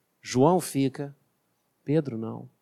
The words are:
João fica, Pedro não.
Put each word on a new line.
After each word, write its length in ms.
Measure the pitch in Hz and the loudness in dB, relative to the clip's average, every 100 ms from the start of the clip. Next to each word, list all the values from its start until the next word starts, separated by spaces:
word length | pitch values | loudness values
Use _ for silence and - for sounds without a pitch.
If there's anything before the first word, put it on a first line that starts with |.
| _ _ | _ _
João 380 | - 123 147 180 | -4 4 4 4
fica, 560 | - 139 135 135 143 - _ _ _ _ _ _ | 0 -2 -2 -2 -12 -12 _ _ _ _ _ _
Pedro 320 | - 151 135 113 | 0 0 0 -6
não. 340 | 113 117 123 _ | -8 -10 -16 _